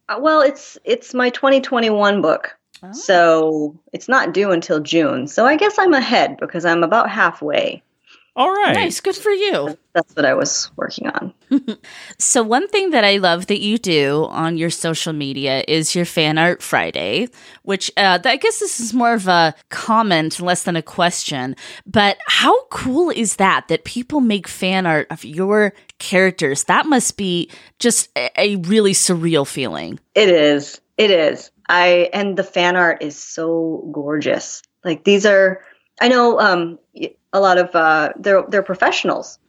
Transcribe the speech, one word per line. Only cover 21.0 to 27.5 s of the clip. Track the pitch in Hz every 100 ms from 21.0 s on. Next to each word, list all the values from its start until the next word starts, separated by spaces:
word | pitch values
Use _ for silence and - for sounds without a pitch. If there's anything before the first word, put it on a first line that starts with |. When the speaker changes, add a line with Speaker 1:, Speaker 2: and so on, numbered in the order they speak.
| 175 - - 139 127 131 - - -
Speaker 2:
But | 214 202 - -
how | - 294 480 -
cool | - 262 262 349
is | 233 214 -
that, | 190 143 -
that | 165 -
people | 240 247 294
make | 240 202 -
fan | - 185 190 175
art | 151 -
of | 156
your | - 156 190 214 202 - _ -
characters? | - 185 190 180 147 139 -
That | 202 294
must | 262 - -
be | 190 175 -